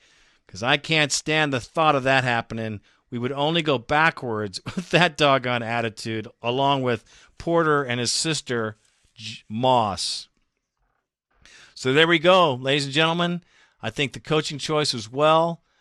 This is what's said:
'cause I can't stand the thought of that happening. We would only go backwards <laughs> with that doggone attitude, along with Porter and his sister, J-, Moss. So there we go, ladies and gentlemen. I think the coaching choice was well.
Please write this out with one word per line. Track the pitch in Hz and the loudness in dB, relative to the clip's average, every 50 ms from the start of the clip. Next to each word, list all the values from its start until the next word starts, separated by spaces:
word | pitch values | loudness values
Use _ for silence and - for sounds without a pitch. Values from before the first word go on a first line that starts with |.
| _ _ _ _ _ _ _ _ _ | _ _ _ _ _ _ _ _ _
'cause | - - 90 113 | -18 -12 -6 0
I | 127 147 | 0 0
can't | 147 - - 160 156 151 139 | 0 0 -2 0 0 0 0
stand | - - - 151 156 156 156 147 135 | -2 -4 -2 -2 0 0 0 0 -2
the | 120 | -4
thought | - - - 165 160 156 143 | -6 -4 -2 2 2 4 4
of | 135 127 | 2 2
that | 131 135 135 127 | 2 2 2 2
happening. | 123 117 117 - - 120 113 113 110 107 98 _ _ _ _ _ - | 0 -2 -2 -4 -6 -8 -8 -8 -8 -8 -10 _ _ _ _ _ -12
We | 127 117 | -10 -6
would | 120 127 | -6 -6
only | 139 139 143 156 170 170 | -4 -2 -2 0 0 0
go | 151 156 135 | 0 0 -2
backwards | 117 107 - 147 151 160 165 - - 139 120 110 107 107 101 95 - - | -2 -2 -2 0 2 2 2 0 -2 -8 -6 -6 -4 -6 -6 -8 -12 -14
<laughs> | - - | -10 -10
with | 190 175 - | -10 -6 0
that | - 160 175 170 143 | 2 2 2 2 2
doggone | - 151 143 135 131 123 127 123 120 117 | 2 2 4 4 2 2 -2 -4 -2 -2
attitude, | 110 117 120 113 113 104 - - 113 110 110 104 113 _ - | -4 -4 -2 -4 -4 -6 -8 -8 -6 -6 -6 -6 -10 _ -8
along | - 117 123 131 139 139 143 135 | -6 -4 -2 0 2 2 2 2
with | 127 123 117 107 _ _ _ - _ _ _ | 2 0 -2 -2 _ _ _ -20 _ _ _
Porter | - - 170 170 170 165 156 147 143 139 | -10 -4 0 2 2 2 2 2 0 0
and | 123 120 123 | -2 -2 -2
his | 117 113 | -2 -2
sister, | - - - 165 156 - - - 123 117 110 107 104 _ _ _ _ _ _ _ _ | -2 -2 -2 -2 -2 -4 -4 -4 -4 -2 -2 -4 -6 _ _ _ _ _ _ _ _
J-, | - 110 110 117 - _ | -18 -16 -16 -16 -18 _
Moss. | - 107 113 127 127 127 120 113 101 90 - - - - - - _ _ _ _ _ _ _ _ _ _ _ _ _ _ _ _ _ _ _ _ _ _ _ _ - - - - _ _ | -10 -6 0 2 4 4 4 4 2 -2 -4 -6 -6 -6 -8 -12 _ _ _ _ _ _ _ _ _ _ _ _ _ _ _ _ _ _ _ _ _ _ _ _ -20 -20 -20 -20 _ _
So | - - 131 135 | -6 -2 2 4
there | 151 165 | 4 6
we | 165 175 | 4 4
go, | 160 151 180 185 185 175 151 127 | 4 6 6 6 6 6 4 2
ladies | 123 131 135 143 151 139 | -2 0 0 0 0 -2
and | 139 135 | -2 0
gentlemen. | 156 160 165 165 175 175 170 175 170 _ _ _ _ _ _ _ - | 2 2 2 2 0 0 -2 -2 -4 _ _ _ _ _ _ _ -10
I | - 113 | -10 -8
think | - - 143 123 - | -4 -4 -6 -6 -6
the | 113 | -10
coaching | - - 156 156 151 - 151 | -6 -2 -2 0 0 -2 -8
choice | 135 - - 156 151 147 - - | -8 -6 -2 -2 0 0 -2 -4
was | 117 107 107 | -6 -8 -8
well. | 127 139 151 156 160 165 165 170 165 - _ _ _ _ | -2 0 4 4 4 4 2 0 -4 -8 _ _ _ _